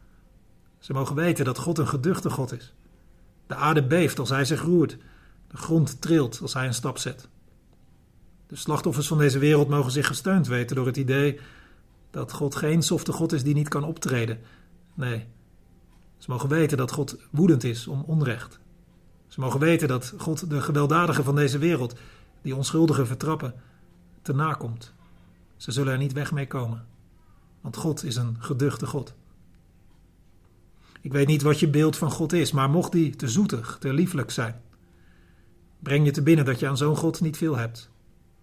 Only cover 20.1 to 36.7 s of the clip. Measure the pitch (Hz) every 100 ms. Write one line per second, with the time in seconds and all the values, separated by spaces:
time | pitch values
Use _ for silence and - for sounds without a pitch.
20.1 | 202 160 156 175 147 - 147 147 160 170
21.1 | 135 135 143 143 139 165 156 123 - -
22.1 | - - - - 135 135 160 165 135 120
23.1 | 123 147 156 120 - - - - - -
24.1 | - - 139 156 139 117 117 - - -
25.1 | - - - _ - - 123 135 131 139
26.1 | 131 139 147 135 135 117 113 - - -
27.1 | - - - - _ 131 - 165 139 135
28.1 | 117 120 113 - 127 139 120 127 147 143
29.1 | - - - - - _ _ - - _
30.1 | _ _ _ _ _ _ _ - - 135
31.1 | 139 139 151 143 151 160 147 156 151 160
32.1 | - 156 175 139 139 135 165 175 175 151
33.1 | - 127 143 202 139 - - 135 139 180
34.1 | 147 - - 113 113 - _ _ _ -
35.1 | - - _ - _ _ - 135 143 147
36.1 | 143 143 160 135 123 139